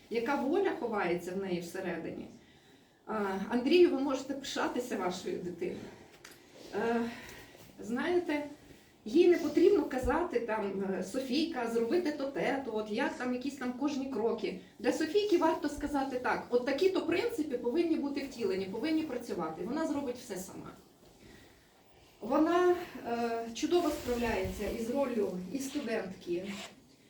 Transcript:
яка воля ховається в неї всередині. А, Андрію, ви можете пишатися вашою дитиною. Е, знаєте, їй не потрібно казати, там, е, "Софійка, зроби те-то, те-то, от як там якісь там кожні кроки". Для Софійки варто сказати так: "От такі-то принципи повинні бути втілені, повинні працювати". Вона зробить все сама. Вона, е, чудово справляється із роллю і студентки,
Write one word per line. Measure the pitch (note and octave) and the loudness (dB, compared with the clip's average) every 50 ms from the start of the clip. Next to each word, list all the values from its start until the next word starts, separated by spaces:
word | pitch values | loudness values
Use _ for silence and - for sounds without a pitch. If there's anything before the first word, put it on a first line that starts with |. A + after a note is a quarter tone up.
| - - | -12 -4
яка | G#3 A#3 A3+ C#4+ C#4+ | -4 -2 0 0 0
воля | A#3+ B3 C#4+ E4 G4+ G4 E4+ - - | 0 2 2 2 2 2 2 0 -2
ховається | B3 A3 G#3 G#3 F#3 F3 F3 F3 E3+ F3+ F3+ | -4 -2 -2 0 0 0 0 0 -2 -4 -4
в | |
неї | G3 G3 F#3 F3+ E3+ | -4 -2 -2 -2 -4
всередині. | F3 - - F#3+ F#3 F3 E3+ E3 - - - - - - - - - - - - - - - - - _ _ _ _ | -4 -6 -8 -6 -6 -4 -6 -6 -6 -8 -8 -8 -10 -12 -14 -18 -20 -20 -20 -20 -20 -20 -20 -20 -20 _ _ _ _
А, | - A3 G#3+ G3+ F#3+ F#3+ G3+ G#3 - | -6 -4 -2 -2 -2 -2 -4 -2 0
Андрію, | A#3+ B3 A#3+ D#4 F4 F4+ F4 C#4+ | 0 0 4 6 8 8 8 8
ви | C4+ C4 | 6 2
можете | C#4 D4 C4+ C4 - - - | 0 0 0 -2 -4 -6 -8
пишатися | - - - - C4 B3+ D#4+ - A#3+ A#3 - A#3 | -8 -6 -6 -4 -2 -2 -2 -2 -4 -4 -4 -4
вашою | G3+ F#3 F3+ F#3 - - F#3 - F3+ | -2 -2 -2 -2 -4 -4 -4 -4 -4
дитиною. | F3 F3 E3+ - F3+ - - - - - - - - - - - - - - - - - - - - - - | -4 -6 -6 -4 -6 -6 -6 -8 -10 -14 -16 -18 -20 -20 -20 -20 -20 -20 -20 -20 -20 -20 -20 -20 -16 -8 -4
Е, | G3+ A3+ A#3 A#3 A#3 A#3 A#3 - - - - - - - - - - - - - - | -2 0 2 2 2 0 -2 -4 -8 -12 -16 -16 -16 -18 -20 -20 -20 -20 -20 -16 -14
знаєте, | G3 G#3 A#3+ C4 D4+ E4+ F4+ F4 - - D4 D4 D4 - - - - - - - - - - _ - | -6 -4 -2 0 0 2 2 2 2 2 -2 -2 -2 -6 -10 -14 -18 -20 -20 -20 -20 -20 -20 _ -8
їй | G#3+ A3+ E4 F#4+ F4 | 2 6 8 8 8
не | E4+ D4 | 8 6
потрібно | - D4 D4 D#4 D#4+ G4+ G4+ D#4+ - | 4 2 4 8 8 8 8 6 4
казати, | - C4+ B3+ G#3+ A#3 C#4+ E4 F4+ - C4 A#3 | 2 -2 0 2 2 2 2 0 0 0 -2
там, | A#3 A3+ G#3+ G#3 G3 G3 F#3+ F#3+ G3 F#3+ | 0 0 0 0 0 -2 -2 -2 -2 -2
е, | F#3 - - | -2 -4 -4
"Софійка, | - - C4 - A3+ B3 D#4 D#4+ E4+ - B3 A#3 A3+ | -4 -4 -4 -2 0 0 0 0 0 -2 -4 -4 0
зроби | A#3 A#3 A3+ - E4 F4+ | 0 0 2 2 2 2
те-то, | - D4 D4 - C4+ | 2 0 -2 -2 -4
те-то, | C#4 - - - - C4+ C4+ - A3+ G#3+ | -4 -2 -2 0 0 0 -2 -4 -4 -4
от | G#3+ G#3 G#3 | -4 -4 -2
як | G#3 A#3 D4 D#4+ - - | -2 0 0 -2 -2 -2
там | B3 B3 B3 | -2 -2 -2
якісь | B3 C4 C#4+ - | -2 -4 -6 -6
там | - B3+ B3 B3 | -4 -6 -6 -2
кожні | - C#4+ D4 - C4 C4+ | -2 -2 -2 0 -2 -4
кроки". | - - G3+ A3+ A3 - - G3 F#3 F#3 - - - - - | -2 -2 0 0 0 0 0 -2 -4 -4 -6 -10 -16 -14 0
Для | - - D4 | 0 2 2
Софійки | - D#4+ D#4 - G#4 G4+ G#4 E4+ - | 2 0 2 2 2 4 6 4 6
варто | D#4+ E4 E4 - - C#4+ | 6 4 4 2 0 -4
сказати | - - D4 - D4 C#4 C4+ C4 B3 B3 | -4 -4 -4 -2 0 0 -2 0 -2 -2
так: | - A3 A3 - - - | 0 0 -2 -2 -2 0
"От | A#3+ B3 - | 2 2 2
такі-то | C#4 C4 D4 F#4 F#4+ - D4+ - | 2 2 4 4 4 4 4 2
принципи | D#4+ E4+ F#4+ A4+ A#4+ - - D4 C#4+ B3 - | 2 2 2 2 0 0 -2 -2 -2 -2 -2
повинні | - A#3+ B3 E4+ E4+ D#4+ D#4 | -2 0 2 2 2 2 2
бути | B3+ C#4 C#4 - C#4+ | 0 0 -2 -2 -4
втілені, | C4+ - - A#3+ A3+ F#3+ F#3+ F#3 F#3+ | -6 -6 -6 -4 -2 0 0 0 -2
повинні | F#3 G3+ A3 C#4+ D#4+ D#4+ D#4 - | -4 -4 -4 -2 0 0 0 0
працювати". | - B3 A#3+ - - G3 F3 E3 D#3+ D#3+ - F3+ | -2 -4 -8 -6 -6 -4 -4 -4 -4 -4 -6 -6
Вона | A3+ C#4+ D#4+ D#4+ | -4 -2 -2 0
зробить | D4 C#4+ C#4+ C#4 B3 A#3+ | 0 0 -2 -2 -4 -6
все | - - - G3 | -8 -8 -10 -8
сама. | F#3 F#3 - - E3 - - - - - - - _ - - - - - - - - - - - - _ _ _ - - _ _ - - - - - | -8 -8 -10 -12 -14 -14 -14 -16 -18 -20 -20 -20 _ -20 -20 -20 -20 -20 -20 -20 -20 -20 -20 -20 -20 _ _ _ -20 -20 _ _ -20 -20 -20 -18 -12
Вона, | - A3 C4+ D4+ D#4 E4+ F4 F4+ F4+ F4+ F4 - - - - - - | -4 0 4 4 4 6 6 6 6 6 4 2 0 -6 -12 -10 -6
е, | A#3 A#3 A#3 A#3 A#3 A#3 A3+ A#3 A#3 - | -4 -2 -2 0 -2 -2 -4 -4 -6 -4
чудово | - D4+ D4+ F4 F4 E4 D4+ | -4 0 2 4 4 4 2
справляється | D4 - - B3 A#3+ A#3 A#3 A3+ A3 F#3+ F#3+ F#3 - G#3 G#3 G3 G#3 A3+ | 0 -2 -2 -2 -2 0 0 0 0 0 -2 -2 -2 -4 -4 -4 -4 -4
із | A3 A3 | -4 -2
роллю | C#4 C#4 C#4 A#3+ A#3 G#3+ G3 F#3 F3+ F3+ - - - | 0 0 0 0 0 0 0 0 -2 -4 -6 -6 -6
і | C4+ | -6
студентки, | C4+ - - C#4+ A3 A#3 A3+ A3 F#3+ F#3 F#3+ - - F3+ F3 F3 F#3+ G#3 G3+ G3+ - - - - - - - _ - - | -6 -4 -6 -6 -4 -2 -4 -4 -4 -6 -10 -12 -6 -4 -4 -4 -4 -6 -8 -10 -10 -14 -16 -20 -20 -20 -20 _ -20 -20